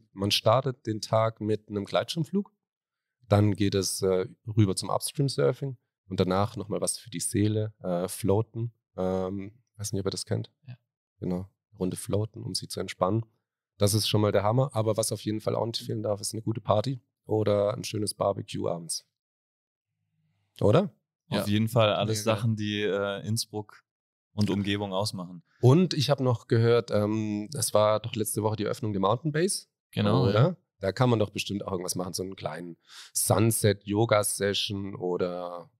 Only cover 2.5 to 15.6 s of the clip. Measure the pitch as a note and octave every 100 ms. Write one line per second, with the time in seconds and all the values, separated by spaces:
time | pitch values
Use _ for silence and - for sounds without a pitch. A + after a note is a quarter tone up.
2.5 | _ _ _ _ _ _ _ _ G2+ G#2
3.5 | F#2+ G2 G2 F#2 - F#2+ F#2 F#2 - A2+
4.5 | G#2 G2+ F#2 - - - - C#3 - C#3
5.5 | C3 C#3 B2+ _ _ _ F#2 F2+ F#2 G2+
6.5 | G2+ G2 F2+ F2+ - - F2 - G2+ G#2+
7.5 | G#2+ G#2+ - F#2 F2 F#2 - F#2 G2 A2
8.5 | A2+ A#2 - _ F#2 F#2 F#2+ F#2 G2 G2
9.5 | - _ - G#2 G2 F#2+ F#2+ - A2 A2+
10.5 | _ - B2 _ _ _ _ F2+ F2+ F#2
11.5 | _ _ G#2 F#2 F2 - G2 G#2+ - -
12.5 | F#2 - - F#2 - F#2 A2 A2+ _ _
13.5 | _ _ _ G2+ G#2+ - G#2 G#2 G2 G2+
14.5 | B2 C#3 A2 A2 G#2 A2 G#2+ G#2+ G#2+ A#2
15.5 | A2+